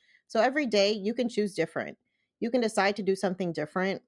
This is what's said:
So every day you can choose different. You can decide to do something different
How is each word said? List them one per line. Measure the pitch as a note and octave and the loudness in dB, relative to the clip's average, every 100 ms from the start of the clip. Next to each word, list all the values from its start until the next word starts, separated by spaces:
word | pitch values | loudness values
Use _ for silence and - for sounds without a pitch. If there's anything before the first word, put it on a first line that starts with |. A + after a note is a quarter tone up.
| _ _ _ | _ _ _
So | A3+ | 2
every | A#3+ C#4 C#4 | 2 2 2
day | G#3 G3+ | 2 2
you | G#3+ G3 | 2 -2
can | A#3+ B3 | -2 -2
choose | A3+ G#3 | 0 -2
different. | - D#3+ - E2+ - _ _ _ _ | 0 -4 -4 -8 -12 _ _ _ _
You | A#3 | -2
can | B3 | 0
decide | A3 G#3+ G3 G3+ | 2 2 0 0
to | |
do | F#3 F#3+ | 0 0
something | G3 F3+ F3+ | 0 -2 -4
different | D#3+ D#3 F#3 F#3 F#3 | -4 -4 -2 -2 -4